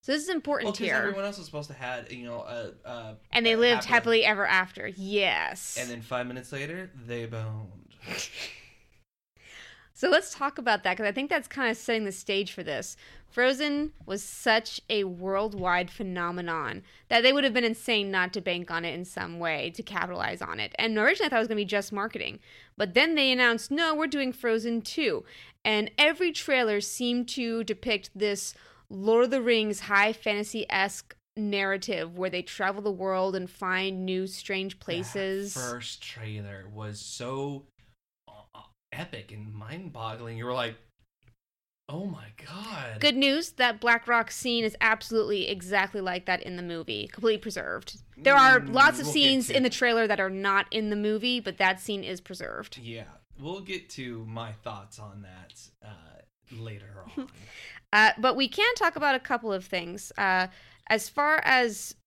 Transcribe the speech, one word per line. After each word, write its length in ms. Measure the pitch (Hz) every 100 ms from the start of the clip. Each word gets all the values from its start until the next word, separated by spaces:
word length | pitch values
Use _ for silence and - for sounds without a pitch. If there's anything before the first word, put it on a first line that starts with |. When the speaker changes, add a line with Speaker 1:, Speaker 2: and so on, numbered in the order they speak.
Speaker 1:
So 80 | -
this 120 | 294
is 60 | 311
important 360 | 339 277 285 220
Speaker 2:
Well, 80 |
'cause 60 | 208 196
Speaker 1:
here. 80 | 127
Speaker 2:
everyone 280 | 120 196
else 140 | 202 202
was 80 | 160
supposed 220 | 151 147
to 60 | 127
have, 360 | 127 123 117
you 140 | 123 120
know, 160 | 117
a, 320 | - 120 104 -
a, 340 | - 120 110 110 -
Speaker 1:
And 140 | - 233
they 60 |
Speaker 2:
a 60 | 226
Speaker 1:
lived 260 | 240 233 -
Speaker 2:
happily 380 | 240 233 226
Speaker 1:
happily 20 | 214
ever 200 | 208 202
after. 400 | 190 185 - 208
Yes. 880 | 190 190 202 190 85 82 - - -
Speaker 2:
And 80 | 123
then 140 | 120
five 240 | 113 127 123
minutes 260 | 127 123
later, 380 | 139 147 175 185 135 117
they 220 | 120 117
boned. 680 | 113 110 107 104 95 - - -
<laughs> 220 | - - - - - - _ _ _ _ _ _ _ - - - - _
Speaker 1:
So 160 | - 370
let's 240 | 320 -
talk 240 | - 277 285
about 260 | 240 208
that, 140 | 285 -
'cause 80 | 208
I 60 |
think 180 | 233 285
that's 180 | 320 240
kinda 280 | - 247 220
setting 300 | - 226 208
the 60 |
stage 400 | 190 - 196 196
for 120 | -
this. 340 | 165 135 - - - - -
Frozen 640 | - 247 269 294 285 302 - -
was 180 | 196
such 580 | - - - 220 226 - _
a 140 | 220
worldwide 880 | 196 175 185 190 214 202 185 175 180
phenomenon 880 | - 196 180 175 175 175 165 131 95 - - _
that 120 | 240
they 100 | 247
would 120 | 277
have 100 | 269
been 100 | 233
insane 460 | 233 226 - 220 202
not 240 | 190 180
to 80 | 196
bank 300 | 185 175 175
on 120 | 165
it 120 | 170 156
in 100 | 180
some 320 | - 180 170
way, 320 | 170 151 139
to 120 | 175
capitalize 580 | - 190 180 180 - 185
on 180 | - 90
it. 140 | 107 -
And 180 | 226 214
originally 300 | 226 403 349
I 20 |
thought 60 | 254
it 40 |
was 60 | 226
gonna 80 | 214
be 80 | 202
just 260 | 202 196
marketing. 460 | 202 214 214 - - - - - -
But 180 | 202 180
then 180 | 311
they 180 | 311 269
announced, 380 | 254 247 226 -
"No, 240 | 285 330
we're 140 | 311 311
doing 260 | 285 262
Frozen 480 | 247 240 226 233 233
two." 420 | - - 277 147 - - - _
And 280 | 214 214 214 -
every 320 | 294 320 359
trailer 500 | 311 - 262 233 208
seemed 480 | 208 - 247 240 247
to 340 | - 233 226
depict 460 | 226 208 247 208 - 196
this 400 | 208 202 - - - - _
Lord 300 | 190 202 226 247
of 60 |
the 100 | 262
Rings 380 | 240 226 214 202
high 300 | - 202 214
fantasy-esque 1000 | 220 - 208 208 226 - - 196 - - - _ -
narrative 800 | 208 202 196 196 190 185 165 175
where 120 | 185
they 120 | 180
travel 400 | 180 - 196 196
the 100 | 208
world 440 | 190 190 190 190 190
and 140 | 180
find 560 | - 190 185 190 190 185
new 220 | 185 190
strange 520 | 185 - 190 190 185
places. 760 | - 175 190 202 190 190 202
Speaker 2:
That 60 | 135
first 420 | 123 120 117 -
trailer 600 | - 117 110 107 101 98 95
was 260 | 104 107 104
so, 640 | - - 123 135 143 139 - _ _ _ _ _ -
uh, 60 | - -
uh, 80 | - - _ _
epic 400 | 127 175 113 104
and 220 | 107 107
mind-boggling. 840 | 107 110 160 185 123 113 110 117 113
You 60 | 120
were 80 |
like, 220 | 123 117 113 _ _ _ _ _ _ _ _ _ _ -
"Oh 180 | 151 196
my 220 | - 110 - 135
God." 540 | 175 214 185 127 110
Speaker 1:
Good 160 | 294 254
news, 360 | 277 285 339
that 260 | - 247 226
Black 280 | 233 233 233
Rock 200 | 233 226
scene 360 | - 254 233 220
is 100 | 214
absolutely 640 | 226 220 - 226 - 202 -
exactly 540 | 202 180 202 196 202
like 240 | 185 180 180
that 180 | 180
in 140 | - 180
the 60 |
movie. 440 | 175 165 160 104 104
Completely 320 | - 226 214
preserved. 560 | 226 - 69 90 - - - -
There 180 | - 277
are 240 | 262 254
Speaker 2:
Mm, 140 | 269
Speaker 1:
lots 260 | 247 285 269
of 60 | 302
Speaker 2:
we'll 80 |
get 60 | 294
Speaker 1:
scenes 260 | 269 269 240
Speaker 2:
to 80 | 269
Speaker 1:
in 80 |
the 60 | 254
trailer 380 | - 247 226 220
that 120 | 202
are 100 | 190
not 380 | 190 196 196 202
in 200 | 220 214
the 60 | 208
movie, 420 | 208 214 240 247
but 180 | 208 180
that 200 | 190 185
scene 240 | - 202
is 160 | 190 180
preserved. 580 | - 180 - 55 - -
Speaker 2:
Yeah, 280 | 117 113 104 - _ -
we'll 220 | 139 190
get 280 | 190 185 -
to 340 | - 127 117 110
my 260 | 113 113
thoughts 480 | 107 - 107 - -
on 220 | 107 98
that, 400 | 98 90 90 - - _
uh, 360 | 110 90 80 - _ _ _
later 540 | 117 113 104 101 101 95
Speaker 1:
<laughs> 120 | -
Speaker 2:
on. 120 | 262 - - - - - _
Speaker 1:
Uh, 180 | 208 214 -
but 180 | 254 262
we 120 | 269
can 260 | - 427 480
talk 200 | 370 330
about 200 | 294 262
a 40 |
couple 320 | 254 240 220
of 140 | 190 185
things. 460 | 180 170 196 - -
Uh, 300 | 196 185 185 - - - -
as 220 | 220 208
far 320 | - 294 311
as 520 | - 254 240 202 - -